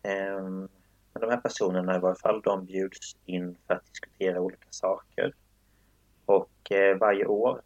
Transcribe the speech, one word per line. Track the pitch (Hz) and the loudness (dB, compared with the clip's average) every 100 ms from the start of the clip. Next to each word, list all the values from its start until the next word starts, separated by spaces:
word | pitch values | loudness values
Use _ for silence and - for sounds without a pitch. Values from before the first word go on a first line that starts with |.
Ehm, | 101 98 98 98 95 95 95 _ _ _ _ | -6 -4 -4 -6 -6 -8 -10 _ _ _ _
men | - | -6
de | 113 | -2
här | 120 | 0
personerna | 113 - 95 92 90 92 | -2 -2 0 0 0 2
i | |
varje | 90 92 | 2 2
fall, | 110 107 | 2 2
de | 107 98 | 0 -2
bjuds | 92 95 95 - - - | -2 -4 -4 -6 -18 -16
in | - 90 90 87 - | -6 -6 -6 -6 -4
för | |
att | 90 - | -4 -6
diskutera | - - - 95 90 | -16 -14 -4 -2 0
olika | 92 - _ | -2 -6 _
saker. | - 95 98 - - - - _ _ _ _ _ _ _ _ - | -6 -4 -4 -6 -4 -4 -4 _ _ _ _ _ _ _ _ 2
Och, | 98 - _ - | 2 2 _ -2
eh, | 98 98 95 | 4 4 4
varje | 107 98 95 | 4 2 2
år | 104 123 - | 2 0 -2